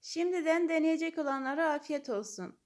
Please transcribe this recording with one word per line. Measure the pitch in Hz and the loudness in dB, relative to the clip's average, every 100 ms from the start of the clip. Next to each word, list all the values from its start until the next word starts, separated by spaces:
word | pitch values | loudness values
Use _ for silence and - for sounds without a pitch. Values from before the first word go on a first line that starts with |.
Şimdiden | - - 349 359 320 330 339 | -10 -2 0 0 2 2 4
deneyecek | 320 311 320 330 320 | 4 4 2 0 -2
olanlara | 285 269 262 285 330 | -2 -2 -2 0 0
afiyet | 294 294 294 285 | 0 -2 -6 -2
olsun. | 214 208 - 180 - | -4 -4 -10 -12 -12